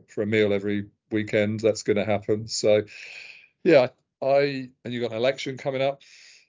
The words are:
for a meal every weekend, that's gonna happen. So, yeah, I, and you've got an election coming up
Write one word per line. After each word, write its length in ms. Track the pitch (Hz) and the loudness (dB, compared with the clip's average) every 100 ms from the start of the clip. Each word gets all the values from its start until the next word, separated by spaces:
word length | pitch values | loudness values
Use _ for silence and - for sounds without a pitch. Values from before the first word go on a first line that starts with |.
| _ | _
for 120 | - | -6
a 60 | 104 | 0
meal 260 | 110 104 | 2 2
every 360 | 101 101 104 101 _ - | 0 -2 -4 -6 _ -6
weekend, 500 | 110 107 110 104 110 | -4 -2 0 0 0
that's 240 | 107 104 | 0 0
gonna 200 | - 104 | 0 -2
happen. 440 | 101 101 104 107 117 | 0 -2 -2 -4 -4
So, 340 | - 110 107 104 - - - - - _ _ | -2 2 2 2 -10 -20 -20 -20 -20 _ _
yeah, 260 | 185 151 127 _ _ - | 4 6 4 _ _ -6
I, 460 | 135 139 143 135 127 _ | 0 2 2 -2 -10 _
and 80 | 120 | -8
you've 100 | 123 | -6
got 100 | 117 | -4
an 40 | 113 | 0
election 400 | 123 143 - 127 | 0 -2 -6 -8
coming 240 | 147 131 | -6 -2
up 220 | 135 143 _ - - - | -2 -4 _ -20 -20 -20